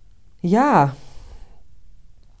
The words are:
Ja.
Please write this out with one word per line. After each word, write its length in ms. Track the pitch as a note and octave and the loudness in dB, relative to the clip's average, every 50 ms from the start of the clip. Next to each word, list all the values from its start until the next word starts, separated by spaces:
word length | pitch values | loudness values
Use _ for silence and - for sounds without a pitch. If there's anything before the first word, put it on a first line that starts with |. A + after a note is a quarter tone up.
| - - - - - - - - | -20 -20 -20 -20 -20 -20 -12 -6
Ja. 560 | - F3 F#3 A3+ C4+ D4 B3+ F3+ C#3+ C#3 C3 - - - - - - - - - - - - - - - - - - - - - - - - - - - - - | -2 2 4 4 4 6 6 6 4 4 2 -4 -12 -16 -16 -16 -16 -16 -16 -16 -16 -16 -16 -18 -18 -18 -18 -18 -18 -18 -18 -18 -20 -20 -20 -20 -20 -20 -20 -20